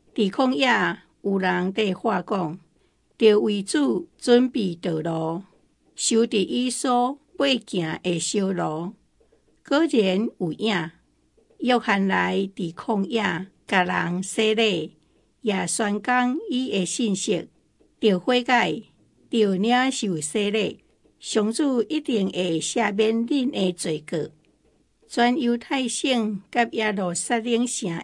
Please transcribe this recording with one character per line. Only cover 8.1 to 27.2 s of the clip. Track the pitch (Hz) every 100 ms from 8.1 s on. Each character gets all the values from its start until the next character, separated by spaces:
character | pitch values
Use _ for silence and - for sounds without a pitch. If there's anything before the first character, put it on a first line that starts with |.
| 170
小 | 170 208 190
路。” | 180 165 156 175 - _ _ _ _ _ _
果 | - 277 330
然 | 262 190 185 233 -
有 | 175
影， | 156 208 190 160 - _ _ _ _ _ -
约 | 247 247
翰 | 233 196 196
来 | 185 180 185 196 -
伫 | 175
旷 | 165 - 208
野， | 190 226 202 170 190 _ -
甲 | 196
人 | 180 180 170 175
洗 | 185 - 220
礼， | 220 220 180 156 - _ _ _ _
也 | 226 196 175
宣 | - 214 208
讲 | 202 247 247 277 453
伊 | 254 262
的 | 196
信 | 180 - 233
息， | 185 - 175 - _ _ _ _ _
着 | 220 185
悔 | 202 247
改， | 247 247 190 151 - _ _ _ _
着 | 233 208
领 | 185 214 247 262
受 | 262 208 165
洗 | 151 220 202
礼。 | 214 185 - _ _ _ _
上 | - - 214
主 | 226 294 254
一 | 214 311
定 | 294 233 185
会 | - 180 165
赦 | - 247 208
免 | 202 220 226 233
恁 | 294 247
的 | 202 185
罪 | 175 185 151 151
过。 | 165 151 - _ _ _ _ _ _ _
全 | - 240 247
犹 | 240 240
太 | - 277 247
省 | - 262 247 214 202 -
甲 | 247 233
耶 | - 214
路 | 202 180
撒 | 170